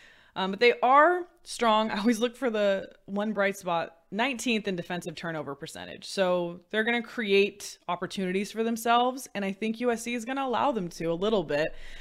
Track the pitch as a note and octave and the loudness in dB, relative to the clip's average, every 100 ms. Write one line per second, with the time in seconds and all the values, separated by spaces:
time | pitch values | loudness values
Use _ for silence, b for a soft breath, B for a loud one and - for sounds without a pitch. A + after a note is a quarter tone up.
0 | B B B - F#3+ G3 A#3+ A#3+ B3 C#4 | B B B -6 -4 4 4 4 6 8
1 | D#4+ F4+ F4 _ - - A#3 G#3+ A3 G3+ | 8 4 -4 _ -14 0 2 4 2 2
2 | A3 G#3+ A#3+ - C4 G#3+ G3+ F#3+ - - | 2 2 -2 -2 -2 2 2 0 -4 -16
3 | - G3+ G#3+ G3+ G3 G3 F3+ E3+ - - | -6 -4 -2 0 0 0 -2 -2 -2 -10
4 | _ G3+ C4 A#3 B3+ G#3+ G3+ F3 E3+ F3 | _ -2 -2 0 0 0 0 -4 -4 -6
5 | E3+ D3+ E3+ D#3+ C#3 C#3 D#3+ F2 F2+ - | -6 -8 -6 -6 -6 -10 -12 -12 -14 -14
6 | - G3+ F3+ F3+ E3+ F3 _ G#3+ A3 A#3+ | -8 0 2 2 0 -8 _ 0 0 -2
7 | A#3 - G3+ G3 G3+ - - - - F3 | -4 -6 2 4 4 -2 -14 -12 -6 -4
8 | F3 G3+ F#3 F#3+ G3+ G#3+ A3+ A3+ A#3 A#3+ | -4 -4 -2 -2 -4 -2 -2 0 4 4
9 | B3+ C4+ - G3+ G3 G3 A3 A3 B3 A3+ | 4 -2 -10 -6 -6 -4 -6 -2 -2 -2
10 | A#3 A#3+ A3+ C4+ C4+ A3 B3+ A3+ E3+ - | -4 -6 -4 -4 -2 0 2 0 -6 -4
11 | E3 E3+ G#3 G#3+ D3 D3 D#3+ B B B | -4 0 2 0 0 0 0 B B B